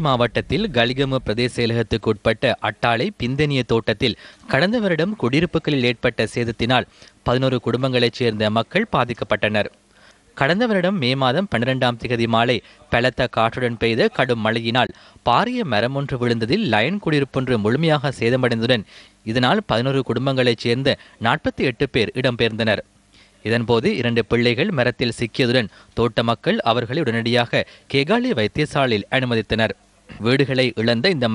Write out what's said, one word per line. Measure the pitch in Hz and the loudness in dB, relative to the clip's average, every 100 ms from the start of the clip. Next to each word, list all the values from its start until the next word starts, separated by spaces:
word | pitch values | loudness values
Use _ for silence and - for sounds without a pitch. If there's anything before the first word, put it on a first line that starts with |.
| 156 | 2
மாவட்டத்தில் | 123 123 120 110 151 220 123 | 2 0 -2 -2 -2 -2 0
கலிகம | 117 127 139 131 - | 0 0 -2 -2 -2
பிரதேச | 110 123 - | -2 -2 0
செயலகத்துக்கு | 117 117 113 113 110 | -2 0 -2 -2 -2
உட்பட்ட | 104 113 110 123 101 104 | 0 0 0 0 0 -2
அட்டாளை | - 123 117 180 - | -2 0 0 -2 -4
பிந்தனிய | 120 135 147 139 120 | -6 -2 0 0 0
தோட்டத்தில் | 113 117 107 127 98 - - - | 0 0 -2 -2 -4 -10 -20 -2
கடந்த | 135 180 240 202 | 0 2 0 0
வருடம் | 156 180 214 | 0 -2 0
குடியிருப்புகளில் | 120 139 170 165 - 143 123 | 0 0 0 -2 0 0 0
ஏற்பட்ட | 117 127 113 110 - | 0 -2 -2 -4 -2
சேதத்தினால் | 117 110 117 127 107 - - _ - | -4 -2 0 0 0 -10 -20 _ -2
பதினோரு | 123 131 123 - | 0 2 -2 -2
குடும்பங்களைச் | 120 135 127 120 - | -2 0 2 0 0
சேர்ந்த | 120 107 107 110 | -2 0 0 0
மக்கள் | 113 180 226 151 | 0 -2 0 0
பாதிக்கப்பட்டனர். | 123 117 - 104 107 107 - _ _ _ - _ _ - | -2 -4 -2 0 0 0 -2 _ _ _ -20 _ _ -4
கடந்த | 139 180 240 | 0 2 0
வருடம் | 196 175 202 | 2 0 0
மே | 123 135 | 0 2
மாதம் | 131 139 202 | 0 0 -2
பன்னிரெண்டாம் | 113 120 131 123 120 | -2 0 0 0 -2
திகதி | 117 120 117 | -4 -2 0
மாலை | 113 120 120 - - - | 2 2 0 -4 -20 -4
பலத்த | 123 123 - 127 - | 0 0 0 -4 0
காற்றுடன் | 113 127 123 117 | 0 0 -4 -2
பெய்த | 117 113 220 - | -2 0 0 0
கடும் | 127 117 | -2 0
மழையினால் | 107 117 117 123 110 - - - - | 0 -2 0 0 0 -2 -20 -6 0
பாரிய | 120 220 247 185 | 2 2 -2 -2
மரம் | 104 117 139 | 0 0 -2
ஒன்று | 139 131 | -4 -2
விழுந்ததில் | 120 117 110 190 190 | 0 0 0 -2 2
லயன் | 107 123 202 | 2 2 -2
குடியிருப்பொன்று | 180 147 135 135 127 120 | 0 0 0 -2 -2 0
முழுமையாக | 104 127 165 151 143 123 | 0 2 2 0 -2 -2
சேதமடைந்ததுடன் | 117 127 127 113 113 123 92 - - _ 107 | 0 2 0 0 2 0 0 -16 -20 _ -4
இதனால் | 120 123 202 - | 0 2 0 0
பதினோரு | 113 131 135 127 | 0 0 -2 -2
குடும்பங்களைச் | 117 135 131 123 117 120 | -2 -2 0 0 0 0
சேர்ந்த | 120 135 - - - 113 | 0 0 -2 -6 -4 0
நாற்பத்தி | 151 262 - 143 | 0 -2 -2 -2
எட்டு | 120 139 | -2 -2
பேர் | 135 101 123 | 0 0 0
இடம்பெயர்ந்தனர். | 127 120 117 107 110 98 - _ _ - - _ 107 | -2 0 -2 0 0 0 -4 _ _ -20 -20 _ -2
இதன்போது | 117 113 117 156 208 | -2 2 2 2 0
இரண்டு | 120 117 110 | 0 0 0
பிள்ளைகள் | 120 120 117 196 151 | 2 2 2 0 2
மரத்தில் | 123 - 120 - | 0 0 -4 -2
சிக்கியதுடன் | 117 - 123 127 107 - - - | -6 0 2 2 0 -8 -12 -2
தோட்ட | 117 120 117 | 0 2 0
மக்கள் | 117 - 220 - | 0 0 -2 0
அவர்களை | 117 113 139 | -2 -2 -4
உடனடியாக | 139 113 117 120 120 143 - - - | -2 -2 0 0 0 -2 -4 -10 -4
கேகாலை | 139 143 226 247 226 | -2 0 0 0 -2
வைத்தியசாலையில் | 107 - 151 147 131 107 - 131 | -2 -2 -2 0 0 0 0 -2
அனுமதித்தனர். | 127 113 104 113 110 - _ _ _ - 107 | 0 -2 -2 0 0 -2 _ _ _ -6 0
வீடுகளை | 135 135 131 127 110 | 2 2 2 0 0
இழந்த | 113 117 175 165 | 0 2 0 0
இந்த | 120 | 2